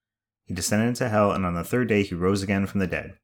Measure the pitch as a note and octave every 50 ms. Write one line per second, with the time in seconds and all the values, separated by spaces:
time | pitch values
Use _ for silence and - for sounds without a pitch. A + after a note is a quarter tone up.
0 | _ _ _ _ _ _ _ _ _ - F#2+ F2+ F#2 - G#2+ G#2+ A2+ A#2+ B2 -
1 | C3 A#2 G#2+ G#2 G#2 G2+ F2 - F#2+ F2 F2 E2+ E2+ - - B2 B2 A2+ A2 G#2
2 | G2 - F2+ E2 F2+ F#2+ G2+ G2 G2 G2 G2 G2 G2 - - G2+ F#2+ E2+ E2+ D#2
3 | C#2+ D#2+ F#2+ -